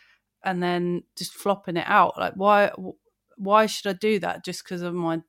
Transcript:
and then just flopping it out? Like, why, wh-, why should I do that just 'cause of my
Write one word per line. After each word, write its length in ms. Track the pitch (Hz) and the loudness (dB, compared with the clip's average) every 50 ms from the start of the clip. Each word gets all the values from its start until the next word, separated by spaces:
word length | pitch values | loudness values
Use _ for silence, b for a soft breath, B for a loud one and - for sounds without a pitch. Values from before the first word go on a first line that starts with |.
| b b b b b b _ _ - | b b b b b b _ _ -6
and 180 | 190 185 175 175 | -6 -4 -2 -2
then 400 | 180 175 175 175 175 175 175 - _ _ | -2 0 0 0 -2 -2 -4 -6 _ _
just 160 | - 180 - - | -14 -14 -14 -12
flopping 420 | - - 202 196 196 - - 170 | -4 -2 -2 -2 -2 -4 -6 -6
it 100 | 170 - - | -4 -2 2
out? 300 | 196 208 180 - - - | 4 6 6 4 2 0
Like, 160 | - 175 - | -2 -4 -2
why, 340 | 190 190 208 208 202 202 - - - | 0 2 4 6 6 4 2 0 -4
wh-, 180 | 185 185 - _ _ _ _ _ _ _ _ | -12 -14 -16 _ _ _ _ _ _ _ _
why 300 | - 196 196 202 214 220 | -8 -2 2 4 4 4
should 220 | 208 - - - 202 | 4 0 -4 -4 -6
I 60 | 190 | -4
do 240 | 185 - 214 220 196 | -2 0 0 0 0
that 240 | 170 170 - 170 - | 0 -2 -4 -6 -8
just 200 | 185 175 - - | -10 -10 -10 -10
'cause 180 | - 190 175 175 | -10 -10 -8 -6
of 120 | 175 175 | -6 -4
my 280 | 180 170 165 165 160 - | -2 -2 -2 -2 -4 -4